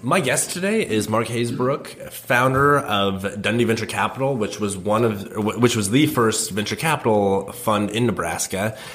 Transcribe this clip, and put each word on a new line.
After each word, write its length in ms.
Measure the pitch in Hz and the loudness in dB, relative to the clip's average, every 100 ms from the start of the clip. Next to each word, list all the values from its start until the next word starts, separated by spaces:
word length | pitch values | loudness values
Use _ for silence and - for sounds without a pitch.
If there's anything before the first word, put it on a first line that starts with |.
My 180 | 117 180 | 2 0
guest 300 | 131 151 - | 2 0 -2
today 340 | 180 190 220 - | -4 -2 0 0
is 220 | 107 104 | 0 0
Mark 180 | 110 113 | 0 0
Hazebrook, 840 | 117 120 - 127 151 - - - | -2 -2 -2 -2 -2 -6 -14 -14
founder 680 | - - 123 131 131 143 143 | -14 0 2 4 4 4 4
of 640 | - 101 98 95 98 104 | 2 0 0 0 -4 -4
Dundee 220 | 101 117 | -2 2
Venture 220 | 117 110 107 | 2 2 -2
Capital, 500 | 104 107 - 135 131 | -2 -2 0 -2 0
which 240 | 101 - | -2 -2
was 160 | 104 95 | -4 -2
one 280 | 92 107 | 0 2
of, 180 | 117 104 98 | 2 0 -6
wh-, 280 | - 107 104 | -4 -2 4
which 140 | 120 | 2
was 160 | 117 98 | 4 2
the 160 | 123 151 | 4 4
first 460 | 139 113 107 - | 4 2 2 -2
venture 240 | 92 101 107 | -4 -4 -2
capital 760 | 160 147 123 107 101 98 98 | -2 0 2 4 4 2 -2
fund 400 | - - 104 104 | -6 0 0 0
in 160 | 113 120 | 0 0
Nebraska. 720 | 90 82 82 - 95 107 110 - | 0 -4 -4 -4 -2 -4 -6 -14